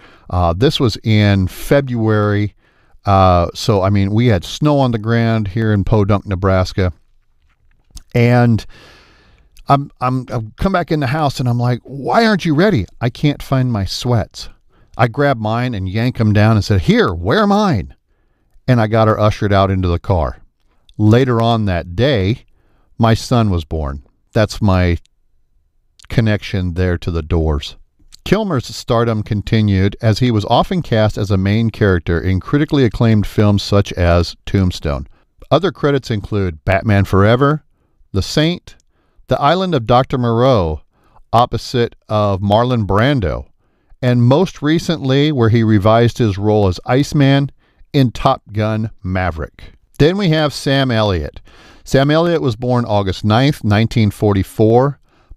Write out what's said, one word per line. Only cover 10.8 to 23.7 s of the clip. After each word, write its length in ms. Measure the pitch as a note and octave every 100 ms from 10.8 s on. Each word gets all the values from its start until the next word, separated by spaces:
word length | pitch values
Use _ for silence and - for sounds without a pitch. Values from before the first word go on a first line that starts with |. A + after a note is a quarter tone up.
| D#3+
in 100 | D#3
the 60 | C3
house 320 | D#3 C#3+ -
and 100 | B2+
I'm 100 | A#2+
like, 220 | A#2+ A#2+
"Why 420 | - C#3 B2+ A3+ A3+
aren't 200 | G3+ E3
you 80 |
ready?" 320 | C#3+ G#3 E3+ - -
"I 80 | A#2+
can't 320 | - D3 -
find 280 | - C3 B2+
my 140 | G#2+
sweats." 640 | F#2 - A#2+ A#2 - - - - _ _ _ -
I 120 | A#2+
grabbed 340 | A#2 C#3+ A#2+
mine 320 | G#2+ A#2 B2
and 140 | G#2 F#2
yanked 300 | G#2+ B2 -
'em 120 | G#2+
down 240 | G#2 G#2+ A2
and 80 |
said, 160 | - G2
"Here, 320 | - A#3 D3
wear 340 | E2+ F2+ F#3 G3+
mine." 480 | G3+ G3+ A2+ C#2 - _ _ _ _ _ _ -
And 140 | B2
I 60 | G#2+
got 220 | A2 A2
her 120 | G#2+
ushered 320 | G#2+ - G#2
out 180 | G2 G2
into 180 | F#2+ F#2
the 100 | E2+
car. 400 | - F2+ C2 - - _ _ _ _ -
Later 440 | G#2+ A#2+ C3 A#2
on 260 | A2+ A2+ G2+
that 280 | E2+ F2
day, 520 | F2 C3+ A#2 F#2 C3 _ _ _ _ _ -
my 140 | A2+
son 380 | A2+ - B2 G#2+
was 160 | F2
born. 360 | D2+